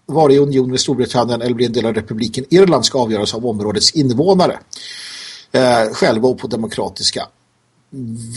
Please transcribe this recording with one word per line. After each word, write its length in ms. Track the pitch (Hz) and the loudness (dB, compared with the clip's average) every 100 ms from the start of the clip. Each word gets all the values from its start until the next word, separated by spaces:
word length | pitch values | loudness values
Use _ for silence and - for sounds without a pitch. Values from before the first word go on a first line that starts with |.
| - | -4
vara 260 | 143 151 | 2 6
i 60 | 139 | 6
union 320 | 143 135 127 | 4 2 0
med 100 | 127 | -2
Storbritannien 640 | - 127 120 127 117 117 | -2 -2 0 0 0 0
eller 120 | 123 | -2
bli 120 | 117 120 | 0 0
en 60 | |
del 140 | 113 113 | 0 -2
av 80 | |
republiken 500 | 110 - 110 113 123 131 | -2 -6 -6 -6 -6 2
Irland 340 | 165 190 240 226 | 4 6 4 2
ska 120 | 139 | 0
avgöras 320 | 117 110 104 | 0 0 -2
av 120 | 117 120 | -4 -4
områdets 440 | 107 104 104 - | -4 -2 0 0
invånare, 640 | 165 135 117 165 185 160 - - - - - - - - - - | 2 2 2 4 4 2 0 -10 -18 -16 -16 -16 -16 -16 -18 -4
eh, 400 | 123 127 120 110 | 0 2 2 0
själva 360 | 113 175 110 127 | 0 0 2 0
och 100 | 123 | 0
på 80 | - | -4
demokratiska 800 | 120 110 - 98 90 98 - - _ _ _ _ _ _ 139 120 113 117 | -6 -6 -6 -8 -6 -6 -6 -8 _ _ _ _ _ _ -14 -12 -12 -6